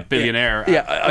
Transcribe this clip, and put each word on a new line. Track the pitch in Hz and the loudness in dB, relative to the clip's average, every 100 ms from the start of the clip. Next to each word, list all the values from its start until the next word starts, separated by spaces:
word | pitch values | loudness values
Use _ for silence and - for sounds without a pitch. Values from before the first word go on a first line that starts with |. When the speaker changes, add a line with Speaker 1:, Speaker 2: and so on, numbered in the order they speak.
| - | -2
Speaker 1:
billionaire. | 131 117 117 120 107 143 | -2 0 0 0 0 0
Speaker 2:
yeah, | 160 - | 0 0
I, | |
I | - 151 | -2 0